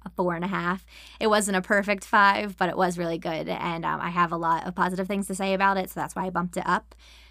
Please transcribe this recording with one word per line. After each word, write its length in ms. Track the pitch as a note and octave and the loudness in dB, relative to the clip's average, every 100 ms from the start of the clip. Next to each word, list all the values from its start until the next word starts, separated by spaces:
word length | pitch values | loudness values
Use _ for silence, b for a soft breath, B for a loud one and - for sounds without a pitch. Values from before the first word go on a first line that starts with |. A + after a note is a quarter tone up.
a 60 | F#3+ | -14
four 240 | - F3+ | -2 0
and 100 | E3+ | 0
a 40 | F3+ | -2
half. 360 | F3 F3 F#3+ - B B B | -2 -2 -4 -6 B B B
It 100 | A3 | 2
wasn't 280 | G#3 G3+ F#3+ | 4 4 0
a 60 | |
perfect 420 | F#3 G3+ G3 G3 | 2 0 2 -2
five, 540 | - G#3+ G3+ G3+ G#3 F#3 | 2 6 6 6 0 -2
but 100 | F3+ | -2
it 80 | - | 2
was 220 | F#3 F3 | 0 0
really 180 | E3+ E3 | -4 -4
good, 320 | F3 D#3+ D#3+ | -4 -4 -4
and, 380 | F3 F3 E3 E3 | -4 -4 -4 -4
um, 160 | E3 | -2
I 80 | F3 | -2
have 220 | F3 E3+ | 0 0
a 40 | E3+ | 0
lot 300 | E3 E3 - | 0 0 -2
of 80 | |
positive 340 | F3+ F3+ F#3 F#3+ | -2 -2 -2 -4
things 200 | G3 G3+ | -4 -4
to 60 | |
say 200 | F#3+ G3 | -4 -2
about 240 | F#3+ G3 G3 | 2 2 2
it, 100 | F#3+ | -2
so 100 | - | -6
that's 160 | D3 | -6
why 120 | - F#3 | -4 -4
I 40 | |
bumped 280 | F3+ F3 F3+ | -2 -4 -4
it 80 | - | 0
up. 280 | F#3+ - - B B B | 0 -2 -20 B B B